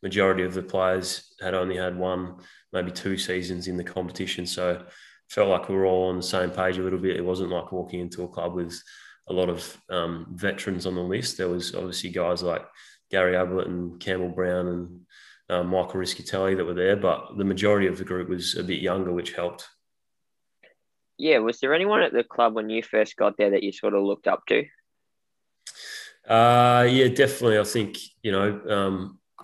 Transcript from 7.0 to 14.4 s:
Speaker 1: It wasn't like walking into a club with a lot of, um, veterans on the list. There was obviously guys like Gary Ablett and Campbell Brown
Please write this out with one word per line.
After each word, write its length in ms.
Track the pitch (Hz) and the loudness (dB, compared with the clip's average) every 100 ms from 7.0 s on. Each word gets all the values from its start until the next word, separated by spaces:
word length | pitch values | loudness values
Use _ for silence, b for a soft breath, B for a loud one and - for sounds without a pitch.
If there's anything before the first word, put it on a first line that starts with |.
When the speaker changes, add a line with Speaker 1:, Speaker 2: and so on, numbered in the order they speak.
| 92 85 | -2 -2
Speaker 1:
It 80 | |
wasn't 260 | 90 92 90 | -2 -4 -4
like 200 | 90 - | -4 -6
walking 300 | 92 90 90 | -8 -6 -8
into 220 | 87 87 | -8 -8
a 60 | 90 | -8
club 260 | - 87 | -6 -6
with 260 | 90 85 - B B B B - | -4 -8 -10 B B B B -6
a 40 | |
lot 180 | 92 90 | -2 0
of, 260 | 85 - - - | -2 -8 -16 -6
um, 360 | 92 85 85 - | -4 -4 -6 -12
veterans 560 | 87 98 95 104 92 92 | -6 -4 -4 -4 -4 -4
on 80 | |
the 80 | 90 | -4
list. 340 | 90 98 - - | -4 -4 -4 -4
There 140 | 92 | -2
was 240 | 90 87 | -2 -6
obviously 360 | 90 90 87 90 | -8 -8 -8 -6
guys 320 | 90 87 87 | -2 -2 -2
like 220 | 90 80 - b b b _ | -2 -4 -8 b b b _
Gary 260 | 95 90 90 | 0 2 2
Ablett 300 | 90 92 90 | 0 -2 -4
and 340 | 90 87 87 | -4 -6 -8
Campbell 300 | - 92 90 | -4 -4 -4
Brown 380 | 90 | -2